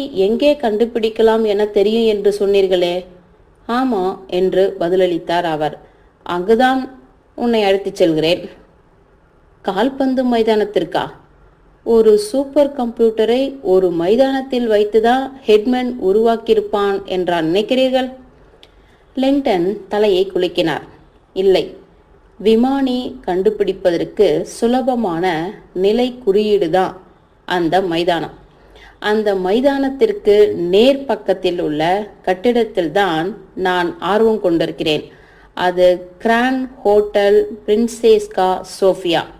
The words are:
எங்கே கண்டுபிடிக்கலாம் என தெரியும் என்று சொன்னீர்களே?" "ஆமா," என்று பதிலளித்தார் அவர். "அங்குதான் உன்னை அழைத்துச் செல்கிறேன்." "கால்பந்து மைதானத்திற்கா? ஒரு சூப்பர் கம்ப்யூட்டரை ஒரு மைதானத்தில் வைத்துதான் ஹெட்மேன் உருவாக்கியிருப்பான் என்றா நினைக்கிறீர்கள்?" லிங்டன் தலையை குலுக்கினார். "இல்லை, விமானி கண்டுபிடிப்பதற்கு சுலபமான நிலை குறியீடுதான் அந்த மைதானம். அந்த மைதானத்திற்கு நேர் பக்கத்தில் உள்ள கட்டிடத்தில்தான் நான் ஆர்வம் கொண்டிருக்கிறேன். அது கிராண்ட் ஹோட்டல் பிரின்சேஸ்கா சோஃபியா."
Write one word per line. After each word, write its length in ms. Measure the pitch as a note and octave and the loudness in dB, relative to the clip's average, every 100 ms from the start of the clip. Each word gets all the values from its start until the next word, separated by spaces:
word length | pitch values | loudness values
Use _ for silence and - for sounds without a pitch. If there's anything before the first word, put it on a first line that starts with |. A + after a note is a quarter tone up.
| C4+ F#3 | -4 0
எங்கே 320 | F#3+ A3+ D4 | 0 2 2
கண்டுபிடிக்கலாம் 920 | C#4+ A#3 G#3 A#3 A#3 A3 A3 A3+ A3 A3 | 2 0 -2 -2 -2 -4 2 2 2 0
என 200 | G3+ G#3 | 0 0
தெரியும் 420 | G#3 G3+ A3+ A3+ | 0 2 2 0
என்று 240 | G#3 G3+ | 2 0
சொன்னீர்களே?" 600 | G3+ G3 G3+ F#3+ F#3 F3 F3+ F#3 - _ _ _ _ - | 0 0 2 2 0 0 -4 -8 -20 _ _ _ _ -6
"ஆமா," 360 | A#3+ C4 G#3 F#3 F#3+ - | -2 -2 -2 -4 -6 -6
என்று 360 | F3+ F#3 F3+ F#3+ - | -2 0 2 0 0
பதிலளித்தார் 720 | E3+ F#3 F3+ E3 E3+ F3 E3+ | 0 2 2 -2 -4 -2 -2
அவர். 260 | D3+ D3+ - - _ _ _ - | -2 -4 -6 -20 _ _ _ -8
"அங்குதான் 560 | F3 F#3 A3+ B3+ C4 B3+ - - _ _ - | -4 0 2 2 0 -6 -14 -20 _ _ -6
உன்னை 240 | A#3+ A3+ | -2 0
அழைத்துச் 380 | G3 G3 G3 F#3+ | 2 0 -2 0
செல்கிறேன்." 400 | E3+ D#3 D#3 F3+ - - _ _ _ _ _ _ _ _ _ _ - | 0 2 0 -2 -6 -18 _ _ _ _ _ _ _ _ _ _ -6
"கால்பந்து 580 | F#3+ C4 C4+ C4+ C4 B3 | -2 -2 0 -2 0 0
மைதானத்திற்கா? 800 | A#3 A3 G#3+ G#3 F#3 D#3+ D3+ B2+ - _ _ _ _ _ _ - | 0 2 0 0 -2 -2 -4 -6 -12 _ _ _ _ _ _ 0
ஒரு 260 | A3+ A3 G#3 | 4 6 4
சூப்பர் 520 | - C4+ C#4 D4+ C#4 | 2 -4 0 2 0
கம்ப்யூட்டரை 640 | C#4 A#3 A3+ A3+ A3 A3 B3 C4+ - | 0 -6 0 0 2 0 0 -2 -4
ஒரு 260 | F#3 F#3 F3+ | 0 2 2
மைதானத்தில் 760 | E3+ E3+ A#3+ C4+ C4+ C4+ B3 A#3+ | 0 0 2 2 0 -4 -2 0
வைத்துதான் 540 | G#3 G#3 A3+ A3+ C4 C4+ - | 0 2 2 2 0 -2 -6
ஹெட்மேன் 520 | - G#3+ A3+ B3+ B3 - | 2 2 2 -2 -4 -2
உருவாக்கியிருப்பான் 1000 | F#3 G#3 A3+ A3+ - A3 G#3 G3+ G3+ G3 - | 0 2 2 0 0 0 0 -2 -2 -2 -4
என்றா 320 | F#3 F3+ F3 | -4 -2 -2
நினைக்கிறீர்கள்?" 720 | D#3 F#3+ G#3+ C4 C4 B3+ B3+ - - _ - _ _ _ _ _ _ - | 0 0 0 0 0 0 -4 -10 -20 _ -20 _ _ _ _ _ _ -2
லிங்டன் 500 | C4+ C#4 C4+ F#3 F3+ G#3 - | 0 2 0 0 0 -4 -4
தலையை 340 | G#3 G#3+ F#3 F#3+ | 0 2 2 0
குலுக்கினார். 600 | F#3 F3+ F3 E3 C#3 - - _ _ _ F#3+ | -2 -2 -2 -2 -4 -10 -20 _ _ _ -2
"இல்லை, 280 | F#3+ F#3 B2+ - - _ _ _ _ - | 2 2 0 -10 -20 _ _ _ _ -4
விமானி 600 | G3 A3+ B3+ C#4 C4 B3 B3+ - | 2 2 2 0 -2 -2 -6 -10
கண்டுபிடிப்பதற்கு 1080 | - F3+ G3+ G3+ F#3+ F#3 F#3 E3+ D#3 - F#3+ D#3 - | -4 0 0 0 -4 -2 0 0 -2 0 2 2 -4
சுலபமான 800 | - A#3 B3+ B3 B3 G3+ D#3+ F#3 D#3+ F3+ G#3 - | -4 0 0 0 -2 -2 -2 -2 -4 -6 -10 -12
நிலை 340 | F3+ G3 A#3 B3 B3 | -2 0 0 -2 -4
குறியீடுதான் 760 | - G3 G#3+ G#3 E3 F3+ F#3 - - _ _ _ - | 0 2 2 0 2 0 0 -6 -20 _ _ _ -6
அந்த 340 | F3+ E3 F3+ | -2 0 0
மைதானம். 560 | F#3+ E3 F3 E3 C#3+ - - _ - - - - | 0 -2 0 -2 -4 -14 -20 _ -20 -20 -20 -8
அந்த 300 | G#3 G#3+ G#3 F#3+ | -2 0 0 -2
மைதானத்திற்கு 1000 | F3+ A#3 C#4 C#4 C4+ C4+ A3 G3+ - G#3 G#3 F3 F3 | 0 0 2 0 -2 0 0 0 2 4 4 2 0
நேர் 380 | G3 B3+ C#4 - | 4 4 2 -2
பக்கத்தில் 560 | G#3+ - F#3+ F3+ F3 | -4 -2 -2 -2 -2
உள்ள 200 | D#3 D3+ E3 G3 G#3 - | -4 -2 0 -2 -4 -8
கட்டிடத்தில்தான் 1080 | - F#3 B3 A#3+ A3 - E3 F#3+ G3 D#3+ F3+ A3+ - - | -4 -2 0 0 0 -2 -2 0 0 -2 -4 -8 -14 -6
நான் 360 | F#3 F3+ F3 D#3+ | -2 -2 -2 -4
ஆர்வம் 420 | F3 G#3+ A3 G#3+ | -2 2 2 0
கொண்டிருக்கிறேன். 640 | F3+ E3 E3 - D#3 D3+ - - - - - - | 0 0 -2 -4 -2 -2 -6 -20 -20 -20 -14 -4
அது 300 | F3+ F3+ F3+ F3+ - - | -2 4 4 2 -4 -6
கிராண்ட் 480 | A3+ A#3 B3+ C4 C4 - | 0 0 0 -2 -6 -4
ஹோட்டல் 600 | G3+ G#3 G#3 G#3 G3+ G#3 - A3+ | 2 2 2 2 4 2 2 -4
பிரின்சேஸ்கா 920 | - G#3+ A#3 - A3+ G#3+ G#3 - F#3 F#3 - | -2 0 0 0 2 2 0 -2 -2 -2 -6
சோஃபியா." 540 | - F#3+ E3 - A3 - | 0 0 0 0 -2 -4